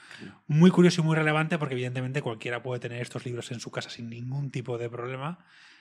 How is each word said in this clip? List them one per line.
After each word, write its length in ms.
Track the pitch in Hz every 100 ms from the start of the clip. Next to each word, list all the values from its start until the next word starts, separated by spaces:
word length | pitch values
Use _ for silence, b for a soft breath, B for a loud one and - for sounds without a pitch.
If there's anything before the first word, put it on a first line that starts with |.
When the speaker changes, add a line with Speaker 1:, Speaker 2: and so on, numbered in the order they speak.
| B B
Speaker 1:
Claro. 240 | B B -
Speaker 2:
Muy 240 | 151 180
curioso 300 | 180 175 175
y 40 |
muy 120 | 156 156
relevante 400 | 156 151 160 170
porque 160 | 147
evidentemente 480 | 127 123 127 127 139
cualquiera 420 | 131 113 123 120
puede 180 | 127 123
tener 200 | 120 120
estos 240 | 120 123
libros 260 | 127 120 -
en 100 | 120
su 100 | 120
casa 180 | 123 -
sin 220 | - 117
ningún 400 | 117 123 139 139
tipo 260 | 131 123 120
de 140 | 120
problema, 520 | 120 120 131 143 180 B B B B